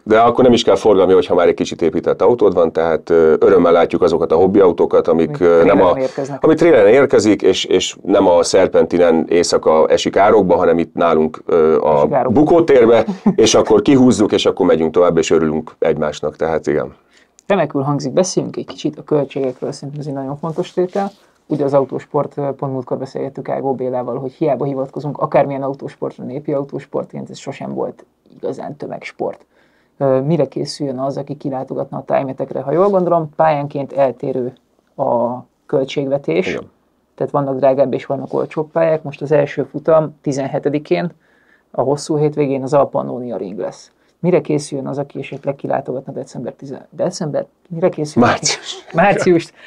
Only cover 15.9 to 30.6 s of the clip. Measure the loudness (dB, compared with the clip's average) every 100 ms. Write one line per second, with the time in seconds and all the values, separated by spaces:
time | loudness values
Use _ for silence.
15.9 | -2 -4 -6 -8 -4 -4 -2 -2 -2 -4
16.9 | -12 _ _ _ _ -4 -2 -2 -4 -4
17.9 | -4 -4 -2 -2 -2 -6 -8 -12 -8 -8
18.9 | -8 -4 -4 -2 -6 -6 -6 -10 -10 -12
19.9 | -12 -10 -10 -10 -10 -8 -8 -8 -4 -4
20.9 | -4 -6 -10 _ _ -8 -4 0 0 0
21.9 | -6 -6 -6 -6 -6 -8 -6 -8 -8 -6
22.9 | -8 -8 -10 -10 -10 -8 -6 -4 -4 -4
23.9 | -6 -6 -8 -8 -4 -2 -2 -4 -6 -8
24.9 | -8 -10 -6 -2 0 0 -4 -6 -8 -12
25.9 | -10 -12 -10 -12 -10 -6 -6 -6 -10 -10
26.9 | -10 -10 -12 -14 -16 -14 -12 -10 -8 -8
27.9 | -10 _ _ _ -12 -10 -10 -12 -14 -14
28.9 | -14 -14 -8 -8 -8 _ _ _ _ _
29.9 | -4 0 0 0 0 -2 -4